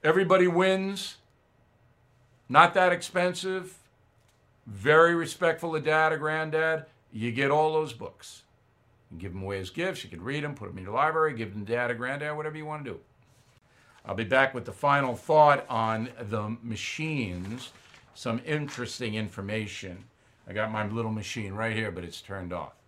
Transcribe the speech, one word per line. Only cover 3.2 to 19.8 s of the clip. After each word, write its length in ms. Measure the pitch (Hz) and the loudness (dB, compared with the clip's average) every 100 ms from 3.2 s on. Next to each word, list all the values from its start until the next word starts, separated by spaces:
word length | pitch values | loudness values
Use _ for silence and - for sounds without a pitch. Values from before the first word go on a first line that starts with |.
| 180 180 190 190 180 - _ _ _ _ _ _ _ _ - | 0 -2 -4 -6 -8 -18 _ _ _ _ _ _ _ _ -16
very 480 | 98 120 156 170 | -4 6 8 8
respectful 640 | 170 156 - 170 160 170 156 | 4 -2 0 0 0 -4 -2
of 80 | |
Dad 280 | 143 156 156 | 2 4 2
or 40 | 156 | 2
Granddad. 720 | 151 156 156 156 160 160 - _ _ | -2 -2 -2 0 0 -2 -6 _ _
You 180 | 110 117 | -6 -4
get 200 | 117 139 | 0 2
all 240 | 151 156 | 4 4
those 180 | 156 156 | 2 -2
books. 520 | 117 - - - - _ _ _ _ _ _ _ | -8 -14 -16 -20 -20 _ _ _ _ _ _ _
You 60 | 82 | -12
can 20 | |
give 140 | 92 | -10
them 80 | 92 | -8
away 160 | 95 98 | -6 -6
as 100 | 90 | -6
gifts. 340 | - 180 151 | -4 -4 -4
You 60 | - | -12
can 140 | 82 | -12
read 220 | 101 147 | -6 -6
them, 100 | 147 | -6
put 140 | 147 - | -8 -12
them 100 | 135 | -12
in 60 | |
your 100 | 95 | -6
library, 400 | 113 151 160 156 | 0 0 2 0
give 180 | 120 110 | 0 -6
them 140 | 104 101 | -8 -4
to 60 | |
Dad 180 | 120 120 | -2 0
or 40 | |
Granddad, 400 | 117 123 143 147 | -2 -4 -6 -6
whatever 220 | 151 151 151 | -6 -8 -8
you 80 | |
want 220 | 151 151 135 | -10 -10 -10
to 60 | |
do. 80 | 82 _ _ _ _ _ _ _ _ _ - - | -12 _ _ _ _ _ _ _ _ _ -20 -8
I'll 80 | |
be 100 | 98 | -4
back 300 | 107 131 135 | 2 4 4
with 100 | 127 | 0
the 80 | - | -10
final 420 | - 143 143 135 | -2 2 4 2
thought 520 | 117 - 156 147 139 - | -4 4 8 8 8 2
on 400 | 117 110 110 123 - 107 | 0 0 0 -4 -8 -6
the 260 | 110 107 117 | -4 -4 -8
machines, 1120 | 117 104 - - 160 151 107 90 92 120 - - - - _ | -8 -8 -8 -6 -4 -2 -4 -6 -8 -10 -14 -20 -20 -20 _
some 260 | - 123 117 160 | -10 -4 -4 -2
interesting 720 | 151 143 - 117 - 120 107 | -4 -4 -8 -8 -6 -6 -4
information. 880 | 107 - 98 123 101 - | -6 -8 -6 -6 -6 -10